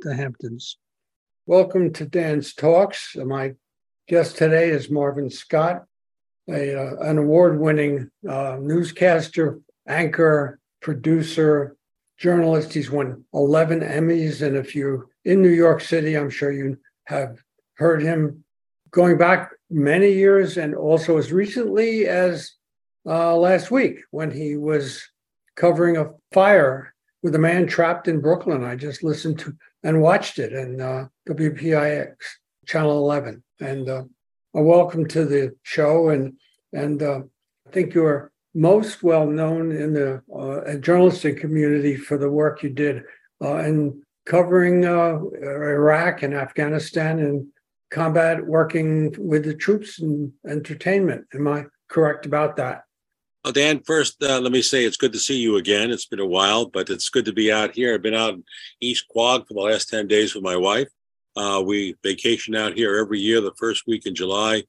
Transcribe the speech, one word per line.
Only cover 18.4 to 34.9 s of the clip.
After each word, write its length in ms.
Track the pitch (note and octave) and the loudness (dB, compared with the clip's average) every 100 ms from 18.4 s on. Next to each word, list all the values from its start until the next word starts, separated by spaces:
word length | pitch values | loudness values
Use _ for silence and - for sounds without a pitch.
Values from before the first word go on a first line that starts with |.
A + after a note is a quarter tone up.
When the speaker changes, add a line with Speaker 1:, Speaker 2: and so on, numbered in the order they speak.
| _ _ _ _ _ | _ _ _ _ _
Speaker 1:
going 280 | F3 F3 D#3+ | 4 4 6
back 340 | E3+ F#3 - - - | 4 2 -2 -18 -6
many 440 | D#3+ C#3+ F3 G3+ | 0 2 4 4
years, 440 | F#3+ G3 G3 F3+ F3+ | 6 6 4 2 -2
and 160 | D3+ | -4
also 440 | - D#3 D#3+ D#3+ D#3 | -2 2 2 2 0
as 160 | B2 | 2
recently 760 | F3+ G#3 B3+ A3 G3+ A3+ A3 F3+ | 0 0 -2 -2 0 0 0 0
as, 460 | F3+ F3+ D#3+ - _ _ _ _ _ E3 | 2 0 -2 -10 _ _ _ _ _ -4
uh, 300 | E3 E3+ E3+ | 0 2 4
last 340 | F3+ F#3 - | 4 2 2
week 300 | C4 A#3 - - | 0 0 -4 -12
when 200 | C#3+ D#3 | -8 -8
he 240 | C3 D3+ D3 | -6 -6 -4
was 500 | D3+ D3+ C3 - - _ _ _ _ - | -2 -2 -2 -10 -18 _ _ _ _ 0
covering 400 | F3 D#3+ E3+ E3 | 2 4 2 0
a 140 | D3+ - _ | -2 -8 _
fire 640 | F#3+ G3 G3 C#3 C3+ - _ _ _ | 4 6 6 4 0 -10 _ _ _
with 140 | E3+ D#3 | -2 2
a 20 | |
man 300 | D#3+ F3+ F3 | 2 2 0
trapped 400 | - E3 F3 F3+ | 2 0 0 -2
in 140 | D#3 | 0
Brooklyn. 420 | D3 F3 - C#3 | 0 0 0 -4
I 140 | B2 B2+ | -4 -8
just 260 | D3 C3 | -10 -6
listened 360 | D#3+ D3+ D#3+ D3 | -4 -4 -4 -6
to 180 | D3+ D3+ _ _ | -10 -16 _ _
and 180 | D#3 D#3+ | 0 4
watched 380 | D#3 G3+ - - | 4 4 0 -8
it 140 | A2+ | -8
in, 260 | C3 B2+ B2+ | -8 -8 -8
uh, 300 | C3 C3 C3+ _ - | -6 -8 -10 _ -8
W 260 | D3+ D3+ | -4 -2
P 220 | D#3 D#3+ | -2 0
I 220 | D3+ D3 D3 | 0 0 -2
X, 440 | - - - - _ _ - | -6 -12 -18 -18 _ _ -6
Channel 320 | D#3+ D3+ D3 | -2 0 2
eleven. 460 | C#3+ D3 A#2 A2+ _ - | 0 -2 -4 -12 _ -12
And, 300 | C3+ C#3 C3 | -10 -8 -6
uh, 140 | C3 C3 _ _ _ _ | -8 -10 _ _ _ _
a 80 | D#3 | 2
welcome 440 | D#3 F3 F3 | 6 6 4